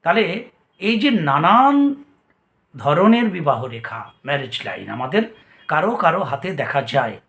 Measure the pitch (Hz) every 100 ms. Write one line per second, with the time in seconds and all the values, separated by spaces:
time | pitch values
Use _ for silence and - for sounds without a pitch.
0 | 170 202 180 202 240 _ _ _ 202 233
1 | 277 220 147 139 170 226 277 285 285 277
2 | - _ _ _ _ _ _ 127 131 156
3 | 208 233 226 180 143 123 131 117 117 113
4 | 101 _ 131 139 127 - 107 98 101 117
5 | 131 196 226 - _ _ - 151 196 240
6 | 175 175 156 135 185 151 117 143 117 139
7 | 117 104